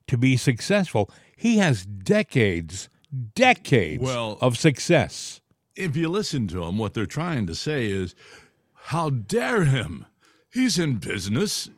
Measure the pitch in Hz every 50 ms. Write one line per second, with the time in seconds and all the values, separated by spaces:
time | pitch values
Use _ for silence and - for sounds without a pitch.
0 | _ - 135 117 127 131 131 120 - 147 120 107 - - 196 208 185 - - 110
1 | 101 - - - _ _ _ _ - 233 233 214 196 160 127 95 92 101 104 95
2 | 92 - 208 214 208 - - 135 110 98 90 85 85 82 92 92 - - _ _
3 | _ - 143 131 120 107 - - 262 254 240 - - - 143 117 90 78 76 -
4 | 127 131 127 120 117 110 104 - 120 127 120 - - 160 135 - - - 170 147
5 | 98 - - - - - - - _ _ _ _ _ _ _ - 190 170 123 165
6 | 165 160 175 214 208 - - 139 110 90 80 90 85 82 92 107 110 98 - 113
7 | 104 - - 147 165 180 160 127 104 85 82 - - 151 151 139 117 104 98 98
8 | 92 90 - _ - - - - - _ _ _ _ _ _ _ - - 143 170
9 | 165 151 135 117 98 - 196 233 247 254 247 214 170 139 135 131 95 78 82 65
10 | - _ _ _ _ _ _ _ _ _ - 240 262 247 170 175 170 147 127 101
11 | - - 90 95 87 98 107 143 208 202 - - - - -